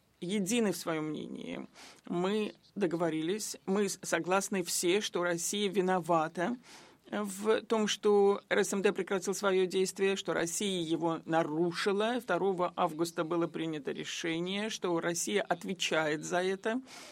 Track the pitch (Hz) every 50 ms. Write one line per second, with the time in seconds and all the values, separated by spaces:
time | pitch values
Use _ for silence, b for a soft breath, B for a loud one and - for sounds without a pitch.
0 | _ _ _ - 185 170 202 220 190 165 240 240 226 202 175 - - 170 165 156
1 | 156 156 151 - - - - - - - - - - - B B B B B B
2 | B - - 175 180 190 208 214 208 - - - _ - - 202 202 165 165 165
3 | 175 165 156 156 156 170 196 214 208 - - - - - 190 208 208 190 - -
4 | - - 180 165 156 170 185 196 196 - 214 190 175 - - - - 170 175 214
5 | 214 - - 180 175 175 175 170 170 - - 202 208 196 175 202 180 185 185 185
6 | 165 170 175 160 156 165 170 185 170 196 240 - B B B B B B B B
7 | B - - 208 214 202 185 196 208 214 220 - - - 233 220 214 208 - -
8 | - 208 208 202 196 202 202 202 - - 175 202 196 - 196 196 185 208 185 196
9 | 180 - 208 190 180 202 190 - 202 196 190 190 190 180 175 190 190 185 - -
10 | 190 190 196 196 - 175 160 156 165 170 - - 214 202 190 180 165 156 165 165
11 | 160 165 165 160 - 156 160 160 165 147 151 160 175 175 170 - - 214 196 202
12 | 214 226 247 254 - - 180 170 180 196 190 170 175 170 - - 185 170 156 151
13 | 170 170 - 175 165 156 175 170 170 170 165 165 160 165 156 151 131 151 147 151
14 | 151 - - - - 170 165 165 170 185 196 202 214 226 214 - - 185 175 165
15 | - 170 175 170 - - 208 196 - - 175 175 - 185 190 - - - 175 156
16 | 160 151 151 151 156 160 175 175 185 185 196 190 - 220 226 262 262 B B B
17 | B B